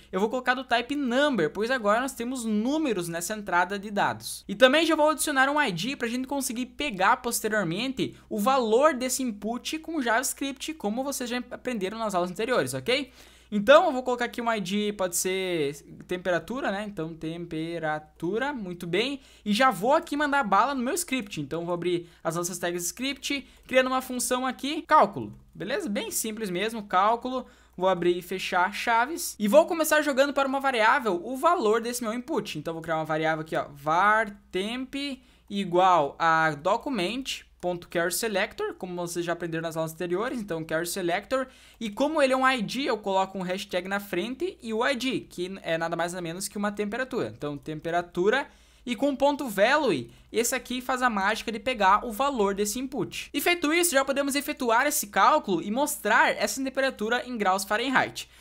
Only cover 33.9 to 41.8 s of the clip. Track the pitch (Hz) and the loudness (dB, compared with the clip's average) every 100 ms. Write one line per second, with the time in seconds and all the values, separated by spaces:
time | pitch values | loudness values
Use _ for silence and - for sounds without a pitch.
33.9 | 165 202 214 220 202 _ 185 202 240 262 | 4 4 4 0 -6 _ -4 -4 -6 -8
34.9 | 277 285 262 _ _ - 202 185 175 190 | -8 -8 -10 _ _ -10 -6 0 4 6
35.9 | 170 143 - 165 160 160 147 170 226 294 | 6 4 0 2 4 2 0 0 0 0
36.9 | 247 175 247 262 - - _ 180 175 175 | -2 -2 -4 -8 -10 -12 _ -6 -6 -4
37.9 | 180 175 175 233 190 220 - 415 - 180 | -2 0 0 -2 0 -2 -4 -8 -6 -8
38.9 | 175 175 175 170 170 170 165 165 160 160 | -6 -6 -4 -4 -4 -4 -4 -4 -4 -6
39.9 | 160 180 180 240 254 202 165 160 160 175 | -4 -4 -2 -2 -4 -6 -6 -2 -2 -2
40.9 | 202 175 180 202 262 262 - - - | -4 -2 -2 -2 -4 -4 -10 -20 -10